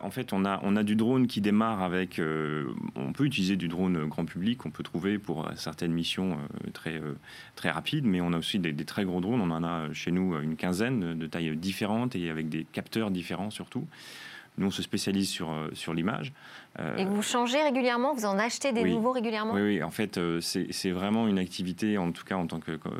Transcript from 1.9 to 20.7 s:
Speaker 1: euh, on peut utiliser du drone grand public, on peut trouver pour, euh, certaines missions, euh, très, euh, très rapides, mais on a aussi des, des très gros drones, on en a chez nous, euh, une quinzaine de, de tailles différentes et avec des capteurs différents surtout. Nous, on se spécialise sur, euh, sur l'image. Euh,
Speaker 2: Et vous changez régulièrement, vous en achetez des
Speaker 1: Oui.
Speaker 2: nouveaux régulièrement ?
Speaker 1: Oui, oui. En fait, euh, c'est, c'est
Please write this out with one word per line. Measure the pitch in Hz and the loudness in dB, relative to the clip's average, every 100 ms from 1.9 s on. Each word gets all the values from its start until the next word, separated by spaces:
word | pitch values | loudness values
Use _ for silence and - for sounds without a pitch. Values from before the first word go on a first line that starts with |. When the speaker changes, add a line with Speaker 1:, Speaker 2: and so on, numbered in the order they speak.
| 90 92 - | 2 0 0
Speaker 1:
euh, | 80 78 76 76 67 - - - | 0 0 0 0 -2 -4 -6 -4
on | 69 | -4
peut | - 147 | 2 2
utiliser | - 92 98 | 4 2 2
du | 87 | 0
drone | 85 92 87 76 | 0 2 2 0
grand | 76 85 | -2 -4
public, | 87 98 123 78 | -2 -2 -2 -6
on | |
peut | - | -8
trouver | - 87 98 104 | -4 0 2 0
pour, | - 78 80 | 0 -4 -4
euh, | 80 | -6
certaines | 80 80 87 | -8 -2 0
missions, | 82 82 - 92 | 0 0 0 0
euh, | 76 73 - - | -2 -4 -8 -8
très, | - 80 80 | -6 -6 -6
euh, | 76 69 - - - - | -6 -8 -12 -18 -18 -4
très | - | -2
rapides, | 80 - 156 127 | 0 0 2 4
mais | 90 | 4
on | 87 | 2
a | 85 | 0
aussi | 80 107 | 0 0
des, | 85 | 0
des | 73 78 | -2 -4
très | - 95 | -2 0
gros | 90 | 0
drones, | 92 123 | 2 2
on | 87 | 2
en | 82 | 0
a | 85 85 76 | -2 -2 -4
chez | 78 - | -4 0
nous, | 87 92 80 | 2 2 0
euh, | |
une | 76 80 | -2 -2
quinzaine | 90 90 117 127 | 0 0 2 0
de, | 85 | 0
de | 82 80 | -2 -4
tailles | 87 82 78 | -2 -2 0
différentes | 92 95 104 113 123 95 | -2 -2 0 0 0 -2
et | 85 | -2
avec | 80 80 | -2 -4
des | 78 78 | -4 -6
capteurs | - - 113 107 | -8 -4 -2 0
différents | 90 85 85 104 | -2 -4 -4 -6
surtout. | - 92 123 160 - - - - - - - | -8 -8 -6 -8 -12 -18 -16 -16 -16 -10 -2
Nous, | 95 | 0
on | |
se | 92 | 0
spécialise | 87 101 - 98 95 | -2 -2 2 2 2
sur, | - 80 | 0 -4
euh, | 78 78 | -4 -4
sur | - - 82 | -6 -2 0
l'image. | - - 131 - - - - - | 0 -2 -6 -12 -18 -18 -16 -8
Euh, | 80 - | -4 -2
Speaker 2:
Et | 190 | 0
vous | 208 | 0
changez | 214 254 240 269 | 2 2 4 4
régulièrement, | 302 254 247 240 262 | 4 4 2 2 2
vous | 269 208 | 0 2
en | 196 | 2
achetez | 226 - 277 | 2 0 0
des | 226 | 2
Speaker 1:
Oui. | 180 | 2
Speaker 2:
nouveaux | 226 226 | 2 2
régulièrement ? | 262 226 214 220 | 2 0 -2 0
Speaker 1:
Oui, | 202 | 2
oui. | 104 185 | 4 2
En | 80 | 0
fait, | - 107 - | -2 -2 0
euh, | 85 82 | 0 0
c'est, | 82 95 | 0 -2
c'est | 80 | -2